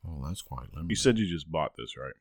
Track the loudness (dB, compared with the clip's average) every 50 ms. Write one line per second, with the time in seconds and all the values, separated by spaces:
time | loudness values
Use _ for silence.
0 | -8 -8 -6 -6 -4 -4 -6 -6 -8 -10 -10 -10 -10 -10 -8 -6 -2 0 0 6
1 | 6 6 8 6 4 2 0 -2 -4 -2 0 0 0 0 _ -8 -10 -10 -10 -10
2 | -10 -10 -12 _